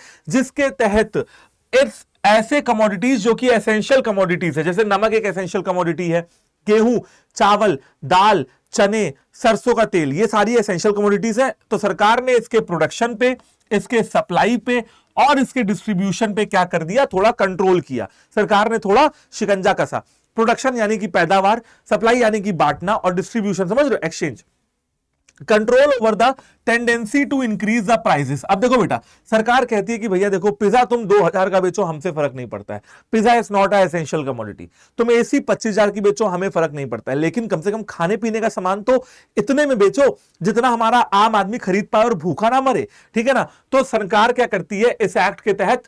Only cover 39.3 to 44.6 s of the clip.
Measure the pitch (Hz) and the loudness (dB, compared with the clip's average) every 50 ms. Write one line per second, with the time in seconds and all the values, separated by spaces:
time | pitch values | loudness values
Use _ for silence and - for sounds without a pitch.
39.3 | - 226 208 - 269 285 302 277 262 202 202 196 196 - 285 247 - - _ _ | -6 -4 -2 0 0 0 0 0 2 2 2 2 4 2 2 2 0 -2 _ _
40.3 | _ - 165 196 208 226 240 254 233 226 226 226 214 208 226 - - 202 214 226 | _ -6 -4 -2 0 0 2 0 2 0 0 2 2 2 2 2 2 2 4 4
41.3 | 220 208 196 190 226 247 - - 180 202 202 - - 220 220 240 233 165 139 185 | 2 0 -2 -2 -4 -6 -4 -2 -2 -2 -2 0 2 2 2 2 0 -2 -4 -4
42.3 | 143 - 202 226 254 269 262 262 233 165 113 - _ - _ _ - 220 226 269 | -4 -2 0 0 0 2 0 0 0 -2 -4 -6 _ -20 _ _ -4 -2 0 0
43.3 | 262 233 175 - _ _ _ - - 269 254 - - 220 214 175 214 208 220 240 | 0 0 -2 -6 _ _ _ -2 0 0 0 0 -2 -6 -4 0 2 2 2 2
44.3 | 240 247 240 226 - 190 | 2 0 -2 -2 -2 -6